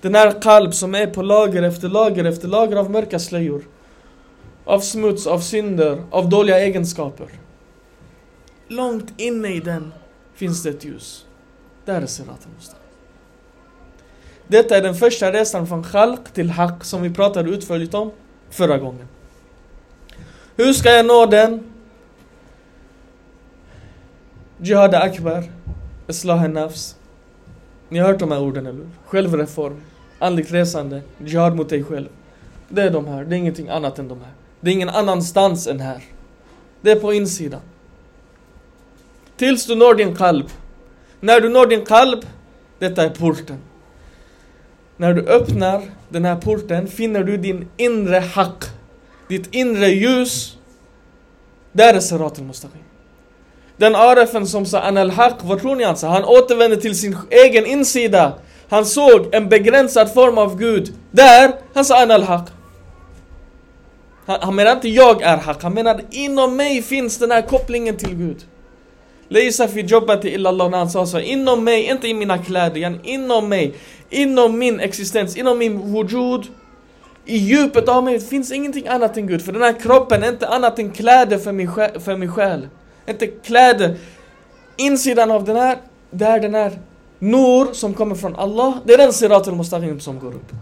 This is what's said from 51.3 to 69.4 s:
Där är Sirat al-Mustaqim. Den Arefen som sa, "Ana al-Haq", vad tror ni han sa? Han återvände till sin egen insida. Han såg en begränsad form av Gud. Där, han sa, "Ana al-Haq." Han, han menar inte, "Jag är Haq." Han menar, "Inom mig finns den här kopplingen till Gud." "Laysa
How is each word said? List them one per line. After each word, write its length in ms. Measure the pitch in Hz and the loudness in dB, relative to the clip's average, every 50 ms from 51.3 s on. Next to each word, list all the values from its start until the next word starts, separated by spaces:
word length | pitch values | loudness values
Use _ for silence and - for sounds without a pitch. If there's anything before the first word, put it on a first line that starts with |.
| _ _ _ _ _ _ _ _ | _ _ _ _ _ _ _ _
Där 220 | _ 180 214 233 226 | _ 6 6 6 6
är 60 | 226 | 6
Sirat 400 | 170 - 175 160 160 151 147 - | 2 -4 -4 -4 -6 -6 -8 -10
al-Mustaqim. 440 | 135 131 131 - - 139 - 156 - _ _ _ _ _ _ _ _ _ _ _ _ _ _ _ _ _ _ _ | -16 -16 -16 -18 -20 -20 -20 -20 -20 _ _ _ _ _ _ _ _ _ _ _ _ _ _ _ _ _ _ _
Den 180 | 202 220 214 | 2 4 6
Arefen 520 | 196 220 247 254 254 233 240 240 226 196 190 | 6 6 6 8 6 4 2 2 -6 -6 -4
som 180 | 175 208 196 | -6 -6 -6
sa, 140 | 180 185 196 | -2 -4 -2
"Ana 200 | - 196 196 196 | -2 0 0 0
al-Haq", 340 | 190 185 185 196 240 247 247 233 | 0 0 2 2 2 2 2 0
vad 200 | 180 175 196 190 | -6 -4 -4 -4
tror 140 | 196 262 269 | -2 -4 -4
ni 80 | 262 240 | -2 -2
han 140 | 202 165 - | -2 -2 -2
sa? 100 | - 160 | -2 -2
Han 180 | 170 190 196 | -2 -2 2
återvände 520 | - 240 254 247 247 247 233 233 226 220 202 | 6 6 6 6 6 2 2 4 2 2 0
till 220 | - 226 202 175 | -2 -4 -6 -4
sin 180 | 208 202 190 170 - - | -6 -6 -8 -8 -8 2
egen 360 | - 240 254 262 220 226 214 | 8 8 8 8 8 4 2
insida. 680 | - 262 285 277 - - 254 240 220 196 190 165 143 131 - - - _ - - _ | 2 -2 -2 -2 -2 -2 -2 -2 2 4 4 4 4 0 -6 -18 -20 _ -20 -12 _
Han 160 | - 208 214 | 0 0 0
såg 500 | 214 - 285 285 277 240 208 175 170 - | 0 -2 4 8 8 8 8 6 2 -2
en 140 | 220 214 190 | -2 2 4
begränsad 640 | 220 214 202 220 240 269 269 247 254 233 220 202 - | 4 4 4 6 4 4 4 4 4 2 2 2 4
form 240 | 254 247 247 233 226 | 4 4 4 6 2
av 200 | 214 196 185 180 | 0 0 -2 -4
Gud. 360 | 214 233 226 196 - - - - - - | -2 0 0 -2 -2 -6 -12 -18 -20 -2
Där, 400 | - 196 269 269 240 240 269 269 254 - - - - | 6 8 10 12 12 12 10 8 4 0 -12 -8 -2
han 120 | 277 277 | -2 0
sa, 160 | 277 269 247 | 4 6 4
"Ana 120 | 254 233 226 | 6 6 6
al-Haq." 360 | 214 214 190 175 175 175 - - - - - - - - - - - - - - - - _ - - - - _ - _ _ _ - _ - _ _ _ _ _ _ _ | 4 4 2 -2 -4 -4 -8 -18 -20 -20 -20 -20 -20 -20 -20 -20 -20 -20 -20 -20 -20 -20 _ -20 -20 -20 -20 _ -20 _ _ _ -20 _ -20 _ _ _ _ _ _ _
Han, 140 | - 190 190 | -6 -6 -6
han 140 | - 190 190 | -4 -4 0
menar 160 | 196 208 214 | 2 4 4
inte, 180 | 247 254 254 233 | 4 2 -2 -4
"Jag 320 | 220 240 262 247 226 - | 6 8 8 8 8 4
är 160 | - 170 165 156 | 4 2 0 0
Haq." 260 | 143 156 147 - - | 0 -6 -10 -8 -6
Han 100 | 175 185 | -6 -4
menar, 280 | 214 226 226 220 190 175 - | -2 0 0 0 -2 -4 -14
"Inom 440 | - 254 285 285 277 269 262 262 254 | -12 -10 -8 -4 -2 0 0 0 0
mig 260 | 262 285 285 285 247 | -2 -2 -2 -2 -4
finns 360 | 226 - 269 269 254 233 226 - | -4 -4 -6 -4 -4 -6 -6 -4
den 140 | 240 233 | -2 0
här 100 | 240 226 | 0 0
kopplingen 560 | 226 226 269 262 262 - 240 240 233 226 214 - | 0 0 -2 -2 -2 -2 -6 -6 -4 -6 -8 -6
till 180 | 202 196 180 | -8 -8 -8
Gud." 300 | 170 175 170 147 - - _ _ _ - _ _ _ _ _ _ _ _ _ _ _ _ _ | -6 -8 -8 -8 -10 -16 _ _ _ -20 _ _ _ _ _ _ _ _ _ _ _ _ _
"Laysa 400 | - 214 | 0 0